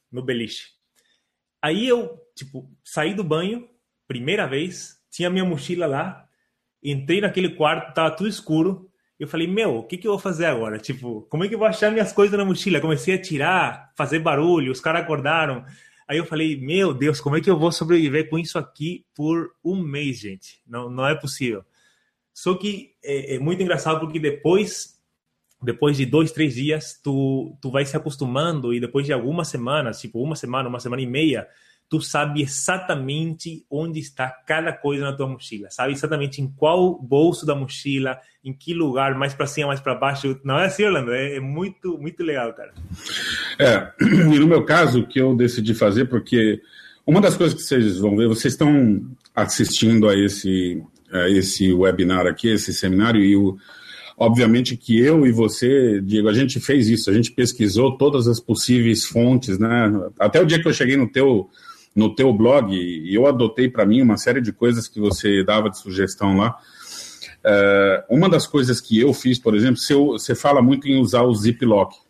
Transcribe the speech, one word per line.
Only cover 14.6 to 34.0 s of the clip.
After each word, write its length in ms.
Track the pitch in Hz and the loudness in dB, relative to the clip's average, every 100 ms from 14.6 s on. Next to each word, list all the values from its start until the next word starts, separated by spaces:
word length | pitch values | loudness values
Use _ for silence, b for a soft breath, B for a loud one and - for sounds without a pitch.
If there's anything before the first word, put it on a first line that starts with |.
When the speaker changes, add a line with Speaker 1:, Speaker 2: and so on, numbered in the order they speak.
| 131 | 0
Speaker 1:
os 100 | 131 | -4
caras 220 | 160 170 | -4 -4
acordaram. 600 | 160 147 139 160 151 123 b b b b - | -4 -4 -2 -2 -2 -6 b b b b -6
Aí 100 | 156 | -6
eu 80 | 165 | -4
falei, 340 | 156 160 139 | -4 -4 -4
"Meu 340 | 131 185 185 | -4 -2 0
Deus, 280 | 131 147 139 | 0 -2 -2
como 160 | 143 156 | -2 0
é 40 | |
que 80 | 196 | 0
eu 80 | 165 | 2
vou 140 | 170 | 0
sobreviver 560 | 160 165 170 147 151 156 | -2 0 2 2 -2 -2
com 80 | 160 | -4
isso 180 | 165 170 | -6 -8
aqui 480 | 127 _ 156 180 _ - | -10 _ -10 -10 _ -8
por 360 | 151 165 - - | -4 -4 -6 -10
um 180 | 170 190 | -6 -6
mês, 380 | 160 143 147 110 | -6 -6 -6 -8
gente? 400 | 101 95 - _ _ | -12 -16 -20 _ _
Não, 220 | 120 123 | -12 -10
não 180 | 127 139 | -4 -2
é 80 | 151 | -2
possível." 480 | 139 - 123 101 - _ _ _ _ _ _ | -6 -6 -6 -6 -12 _ _ _ _ _ _
Só 220 | - 175 185 | -10 -6 -4
que 340 | 208 196 - _ | -6 -10 -14 _
é, 320 | 143 139 135 127 | -8 -8 -6 -6
é 40 | |
muito 220 | 147 185 | -4 -4
engraçado 380 | 180 156 160 160 | -2 -2 -2 -4
porque 200 | 156 160 | -4 -6
depois, 800 | 151 143 151 190 208 - - _ _ _ _ _ _ _ | -6 -4 0 0 -2 -8 -16 _ _ _ _ _ _ _
depois 340 | 120 117 147 139 | -8 -2 0 0
de 100 | 123 | 0
dois, 240 | 151 160 | 0 0
três 240 | - 151 120 | -2 -4 -4
dias, 440 | 147 156 - - | -6 -6 -8 -12
tu, 540 | 143 135 135 135 - - | -6 -4 -2 -4 -8 -12
tu 80 | 139 | -6
vai 140 | 135 139 | -4 -4
se 100 | 151 | -6
acostumando 800 | 156 - 127 131 170 156 120 | -8 -8 -6 -4 -4 -4 -4
e 60 | 120 | -4
depois 260 | 117 139 139 | -4 -4 -4
de 80 | |
algumas 340 | 131 120 170 160 | -4 -4 -6 -6
semanas, 540 | 131 120 151 123 107 | -8 -4 -4 -4 -8
tipo 200 | 107 113 | -12 -8
uma 140 | 143 156 | -6 -8
semana, 320 | 123 131 123 | -8 -6 -6
uma 120 | 120 | -8
semana 220 | 120 127 | -8 -8
e 40 | 127 | -6
meia, 400 | 135 156 117 - b b b _ | -2 0 -2 -8 b b b _
tu 140 | 156 | -6
sabe 400 | - 147 147 147 | -4 -4 -2 -2
exatamente 1200 | 139 - - 185 - 147 131 151 165 160 170 160 _ | -4 -4 -4 -4 -4 -6 -6 -6 -6 -8 -12 -16 _
onde 300 | 143 165 | -8 -8
está 280 | 156 | -8